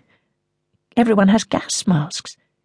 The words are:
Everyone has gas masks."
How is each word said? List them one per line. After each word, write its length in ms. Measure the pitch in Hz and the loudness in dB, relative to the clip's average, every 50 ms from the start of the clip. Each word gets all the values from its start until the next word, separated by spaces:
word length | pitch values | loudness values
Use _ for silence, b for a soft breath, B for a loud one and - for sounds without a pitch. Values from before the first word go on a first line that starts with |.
| _ _ _ _ _ _ _ _ _ _ _ _ _ _ _ _ _ _ _ | _ _ _ _ _ _ _ _ _ _ _ _ _ _ _ _ _ _ _
Everyone 320 | - 233 233 220 202 196 190 | 0 2 2 4 2 4 4
has 140 | 202 226 - | 4 2 0
gas 440 | - - - - - - - - - | -2 -6 -6 -6 -6 -10 -6 -2 0
masks." 480 | 180 147 147 - - - - - - _ _ _ _ _ | 0 0 -2 -4 -8 -14 -14 -16 -20 _ _ _ _ _